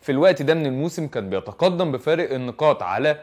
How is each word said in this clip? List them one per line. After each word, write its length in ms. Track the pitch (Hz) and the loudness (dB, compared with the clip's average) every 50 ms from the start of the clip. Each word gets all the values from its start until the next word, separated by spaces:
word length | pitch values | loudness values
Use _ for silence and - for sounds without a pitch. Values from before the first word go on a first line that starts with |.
في 120 | _ - 135 | _ -2 0
الوقت 300 | 135 165 190 175 - 147 | 4 6 4 4 4 2
ده 120 | 139 160 | 0 2
من 120 | 165 156 | 2 0
الموسم 400 | 139 127 131 151 170 - - 156 | -2 -2 -2 -4 -4 -4 -6 -8
كان 240 | 139 - 123 101 95 | -6 -6 -6 -6 -4
بيتقدم 640 | 98 95 - 110 - - 165 190 180 170 185 156 131 | -4 -4 -4 -6 -2 0 2 2 2 2 0 -2 -2
بفارق 420 | 123 - 151 160 156 175 - 131 | -2 0 0 0 0 0 -2 -4
النقاط 480 | 127 127 123 117 - 156 151 139 - 95 | -4 -6 -8 -4 0 2 2 2 2 -2
على 340 | 90 95 110 139 151 151 147 | -4 -2 0 0 0 0 -2